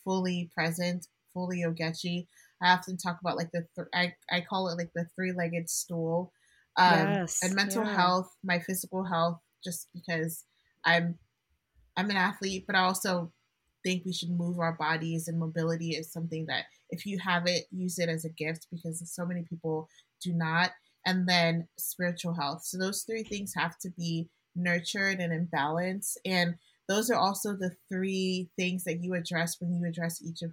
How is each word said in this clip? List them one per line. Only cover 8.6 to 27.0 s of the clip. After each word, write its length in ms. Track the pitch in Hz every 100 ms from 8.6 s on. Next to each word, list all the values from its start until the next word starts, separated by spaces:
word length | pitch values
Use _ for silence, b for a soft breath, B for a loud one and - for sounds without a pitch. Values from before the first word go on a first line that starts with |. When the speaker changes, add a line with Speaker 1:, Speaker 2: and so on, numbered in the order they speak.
| 170 185 - 185
Speaker 1:
health, 340 | 185 170 170 170 _ _
just 260 | 185 175 -
because 500 | 175 175 165 165 165 - _ _ _
I'm, 340 | 165 170 170 170 _ _ _ _ _ _ _ -
I'm 120 | 202
an 60 | 202
athlete, 480 | 185 196 196 185 185
but 80 |
I 60 | 190
also 500 | 185 185 202 180 165 _ _ _ _ _
think 200 | 180 185 185
we 60 |
should 160 | 175 170
move 280 | 175 170 175
our 140 | 165
bodies, 560 | 165 156 160 165 165 160
and 100 | 165
mobility 520 | 160 165 160 165 165
is 200 | 160 160
something 360 | 170 165 190 156
that 180 | 131 - b b
if 160 | 175
you 140 | 208 196
have 280 | 185 175 175
it, 180 | 175 -
use 280 | 185 180 175
it 100 | 170
as 160 | 160
a 60 | 160
gift, 380 | 160 156 165 -
because 320 | 170 165 165 170
so 140 | - 175
many 160 | 180
people 460 | 170 165 160 156 160 b b -
do 100 | 180
not. 380 | 170 160 165 180 - b b
And 240 | 185 185 180
then 380 | 180 170 165 165 -
spiritual 560 | - - 180 170 175
health. 300 | 170 143 165
So 140 | - 180
those 240 | 190 202
three 220 | - 220
things 280 | 220 208 196 165
have 200 | 165 -
to 100 | 180
be 380 | 180 170 165 165 b b
nurtured 640 | 175 175 175 170 202 196 190
and 140 | 170
in 140 | 165 175
balance. 720 | 156 143 165 180 196 - -
And 300 | 190 185 175 170 b b -
those 220 | 202